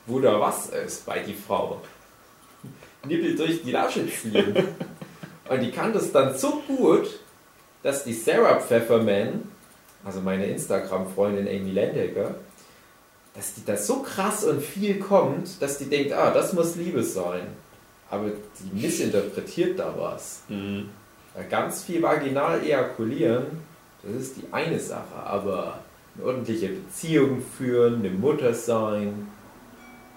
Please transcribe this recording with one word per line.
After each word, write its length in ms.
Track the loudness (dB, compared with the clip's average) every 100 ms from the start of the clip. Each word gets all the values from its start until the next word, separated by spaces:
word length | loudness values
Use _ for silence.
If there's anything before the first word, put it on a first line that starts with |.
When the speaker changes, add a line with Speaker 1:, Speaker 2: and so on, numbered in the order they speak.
| -4
Speaker 1:
wo 120 | 2
da 200 | 4 6
was 280 | 2 0 -4
ist 360 | -6 -6 -8 -6
bei 140 | -6
die 140 | -6 -10
Frau. 440 | -2 -2 -2 -6 -12 -20 -20 -20 -20 -20 -20 -20 -20 -18 -20 -16 -2
Nippel 280 | 0 0 0
durch 260 | 0 -2
die 80 | 0
Lasche 340 | 2 2 0 -2
ziehen." 460 | -4 2 4 4 2
Speaker 2:
<laughs> 120 | 0 -4 -10 -10 -18 -16 -18 -16 -2
Speaker 1:
Und 100 | 0
die 100 | 0
kann 220 | 0 0
das 180 | 2 4
dann 260 | 4 4 2
so 240 | 0 -2 -2
gut, 520 | 4 6 6 4 -6 -16 -20 -20 -20 -20 -4
dass 200 | -2 -2 -4
die 80 |
Sarah 460 | -2 2 6 6 6
Pfefferman, 800 | 4 4 6 4 6 4 2 -4 -8 -16 -20 -20 -20 -16 -10
also 160 | -4
meine 240 | -2 0 0
Instagram-Freundin 1040 | -2 -2 -2 0 -4 -2 0 2 2 0
Amy 240 | -2 0
Landecker, 640 | 0 0 0 -2 -2 -4 -6 -14 -20 -20 -20 -20 -20 -20 _ _ -12
dass 180 | -10 -8
die 100 | -4
da 100 | -2
so 260 | 0 -2
krass 400 | -2 -2 -2 0 0
und 160 | 0
viel 380 | -2 -2 0 0
kommt, 640 | 4 4 4 0 -6 -6
dass 180 | -4 -4
die 100 | -2
denkt, 240 | 0 2
"Ah, 180 | 2 4
das 220 | 4 2
muss 220 | 2 0 -2
Liebe 260 | -2 0
sein." 440 | 0 -2 -4 -4 -8 -14 -20 -20 -20 -20 -8
Aber 180 | -4 -4 -6 -12 -16
die 220 | -8 -4
missinterpretiert 960 | -2 0 2 2 0 -4 -6 -2 0 0
da 140 | -4 -4
was. 460 | -6 -6 -12 -14 -10
Speaker 2:
Mhm. 420 | -6 -4 -6 -8 -14 -20 -20 -18 -14
Speaker 1:
Weil 120 | -4
ganz 340 | -4 -2 -6
viel 180 | -4 0
vaginal 600 | 2 2 2 0 0 0
ejakulieren, 840 | 2 2 0 -2 -4 0 2 2 0 -8 -14 -20 -20 -18
das 100 | -10 -8
ist 160 | -8 -12
die 80 | -8
eine 260 | -4 -2 -4
Sache, 360 | -4 -10 -10 -12 -6
aber 540 | -4 -2 -4 -6 -10 -16 -20 -20 -6
eine 100 | -4
ordentliche 420 | -4 -4 -2 -2
Beziehung 720 | -4 -10 -10 2 4 4 2 -6 -6
führen, 380 | 0 4 4 4
eine 160 | -2
Mutter 420 | 0 2 2 2
sein, 760 | 0 0 0 0 -2 -2 -6 -12 -16 -20 -20 -20 -20 -20 -20 -20